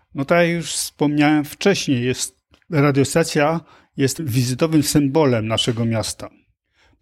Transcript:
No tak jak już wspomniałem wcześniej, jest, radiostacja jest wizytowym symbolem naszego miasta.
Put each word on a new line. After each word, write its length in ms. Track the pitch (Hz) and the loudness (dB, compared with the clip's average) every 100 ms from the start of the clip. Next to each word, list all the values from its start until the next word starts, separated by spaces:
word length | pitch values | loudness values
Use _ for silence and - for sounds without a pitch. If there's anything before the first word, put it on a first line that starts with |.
| _ 143 | _ -6
No 100 | 139 | 0
tak 220 | 175 170 | 2 2
jak 80 | 170 | -2
już 180 | 160 | -6
wspomniałem 720 | - - - 147 147 147 151 147 | -8 -8 -2 0 2 2 2 -2
wcześniej, 580 | - 202 185 - 123 | -2 0 0 0 -2
jest, 340 | 127 156 - - _ _ - | -2 -4 -8 -12 _ _ -4
radiostacja 920 | 156 147 139 131 165 160 160 147 165 - _ _ - | 0 2 2 2 0 0 0 0 -2 -8 _ _ -2
jest 260 | 135 - | -2 -2
wizytowym 600 | 156 123 123 123 160 160 | -4 -2 0 0 2 2
symbolem 640 | - 156 139 156 143 117 110 | 2 2 2 2 2 2 0
naszego 380 | 110 - 113 117 | -2 -2 -2 -2
miasta. 440 | 113 - - - _ _ _ _ _ _ _ | -2 -4 -10 -16 _ _ _ _ _ _ _